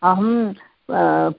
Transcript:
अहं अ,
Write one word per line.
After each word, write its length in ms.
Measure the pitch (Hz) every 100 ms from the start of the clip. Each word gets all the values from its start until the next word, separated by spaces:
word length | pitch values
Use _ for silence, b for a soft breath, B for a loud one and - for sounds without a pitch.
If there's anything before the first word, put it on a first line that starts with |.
अहं 500 | 180 185 220 233 214 190 B B -
अ, 400 | 180 170 160 165